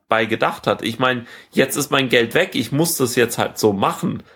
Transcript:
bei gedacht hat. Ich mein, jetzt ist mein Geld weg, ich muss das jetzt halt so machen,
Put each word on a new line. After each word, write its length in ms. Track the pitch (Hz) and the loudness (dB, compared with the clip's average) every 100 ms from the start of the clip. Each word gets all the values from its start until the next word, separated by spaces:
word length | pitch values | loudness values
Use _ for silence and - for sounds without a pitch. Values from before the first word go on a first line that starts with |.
| - | -2
bei 180 | 110 110 | 0 0
gedacht 400 | 110 156 - - | 0 -2 0 -2
hat. 160 | 101 | -2
Ich 160 | 110 113 | -2 0
mein, 300 | 127 123 117 - - | 0 0 -6 -18 -6
jetzt 240 | - 135 165 | 0 0 0
ist 160 | 135 | 0
mein 160 | 139 131 | 0 2
Geld 260 | 123 117 | 2 2
weg, 220 | 151 190 131 | 0 0 -2
ich 160 | 117 | -2
muss 240 | 139 170 - | 0 0 0
das 180 | 123 | 0
jetzt 240 | 127 117 - | 2 0 0
halt 180 | 104 - | -4 0
so 140 | 107 | 0
machen, 520 | 98 143 170 156 - - | 2 0 -2 -6 -6 -12